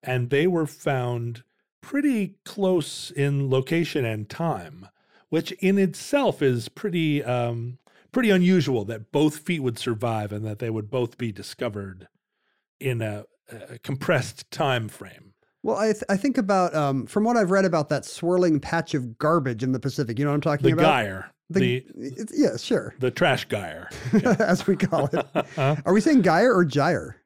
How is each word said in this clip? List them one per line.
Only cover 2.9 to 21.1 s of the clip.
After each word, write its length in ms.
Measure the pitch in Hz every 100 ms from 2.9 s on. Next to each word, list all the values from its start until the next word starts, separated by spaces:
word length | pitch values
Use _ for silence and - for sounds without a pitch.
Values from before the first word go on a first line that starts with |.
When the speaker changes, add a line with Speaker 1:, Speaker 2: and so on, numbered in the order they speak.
| - -
Speaker 1:
in 380 | - 143 143 139
location 560 | 131 131 170 165 151 120
and 240 | 110 107
time, 580 | - 165 117 87 90 95 _ _ _ _
which 220 | 160 165
in 240 | 190 190 196
itself 640 | 190 190 - 285 240 143
is 260 | 139 123 113
pretty, 540 | - 214 175 160 143
um, 540 | 131 123 120 117 117 127 _ _ _
pretty 180 | - 233
unusual 540 | 190 180 185 143 123 98
that 260 | 113 107
both 260 | 143 151 147
feet 220 | - 170
would 180 | 127 113
survive 520 | - 110 120 110 104
and 120 | 104 107
that 140 | 104
they 100 | 117
would 200 | 110 104
both 260 | 127 120 -
be 140 | 120
discovered 760 | 98 98 - 123 104 98 90 - _ _ _ _ _ _ _
in 220 | 135 120
a, 240 | 110 104 104 _ _
a 300 | 113 - 120
compressed 720 | - 139 - 156 107 - -
time 380 | - 151 123 110
frame. 440 | - - - - _ _ _
Speaker 2:
Well, 140 | 220 208
I, 160 | 220
th-, 100 | 208 -
I 80 | 196
think 200 | 285 254
about, 380 | 196 196 180 151
um, 300 | 143 135 117
from 180 | 208
what 140 | 220 240
I've 140 | 190
read 120 | 196
about 240 | 190 165 143
that 160 | 143
swirling 560 | - - 170 180 180 156
patch 340 | - 165 156
of 240 | 147 123 110
garbage 460 | 147 170 131 113
in 80 | 127
the 80 | 131
Pacific, 400 | 135 - 123 113
you 60 | 147
know 60 |
what 40 | 147
I'm 60 |
talking 240 | 156 147 135
Speaker 1:
The 60 |
Speaker 2:
about? 100 | 160
Speaker 1:
gyre. 460 | 160 139 104